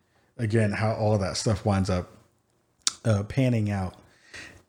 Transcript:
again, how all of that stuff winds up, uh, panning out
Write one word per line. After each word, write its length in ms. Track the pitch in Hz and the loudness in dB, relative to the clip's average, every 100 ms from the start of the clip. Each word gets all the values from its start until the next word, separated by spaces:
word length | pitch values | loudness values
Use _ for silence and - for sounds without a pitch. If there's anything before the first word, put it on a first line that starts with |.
| _ _ _ - | _ _ _ -6
again, 340 | 110 117 104 | 0 2 2
how 220 | 101 110 | 0 -2
all 200 | 113 107 | 0 2
of 80 | 107 | 2
that 140 | 92 73 | 0 -2
stuff 300 | - 104 107 | -2 0 2
winds 240 | 98 95 | 2 2
up, 200 | 90 85 - _ _ _ _ _ _ - - | -2 -4 -14 _ _ _ _ _ _ -6 -2
uh, 200 | - 101 | 0 0
panning 460 | 101 - 131 117 104 | 0 0 0 2 0
out 260 | 101 92 - - _ - - - - | -2 -4 -8 -20 _ -20 -18 -18 -20